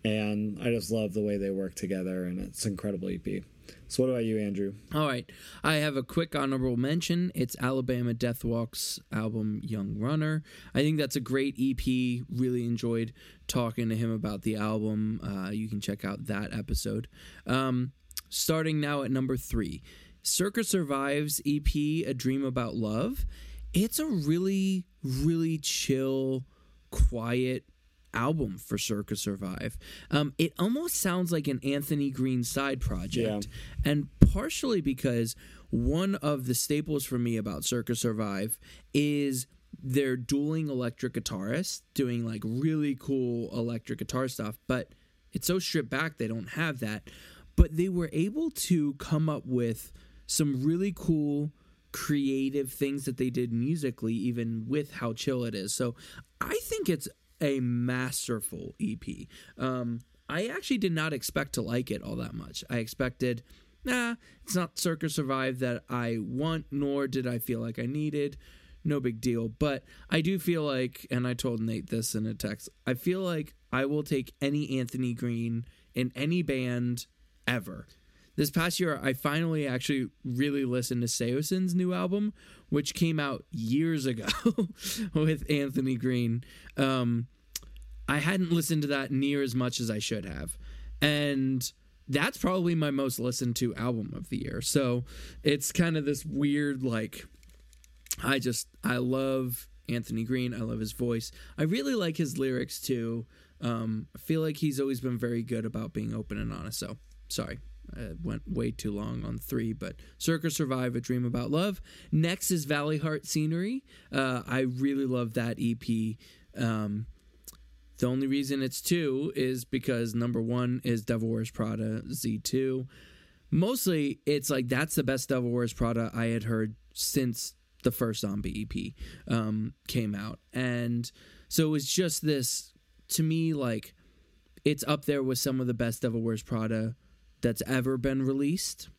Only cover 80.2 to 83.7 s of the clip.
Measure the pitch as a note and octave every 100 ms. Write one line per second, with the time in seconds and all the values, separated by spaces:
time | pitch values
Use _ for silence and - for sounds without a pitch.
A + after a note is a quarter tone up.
80.2 | - B2 C#3+ C#3+ C3 B2 A#2+ B2 A#2+ -
81.2 | A#2+ C3 D3+ F#3 F#3 F3 F3+ F3+ F3+ G3+
82.2 | G#3 - - - - D3 C#3+ - E3 D#3+
83.2 | C#3+ C3 - A2+ A2+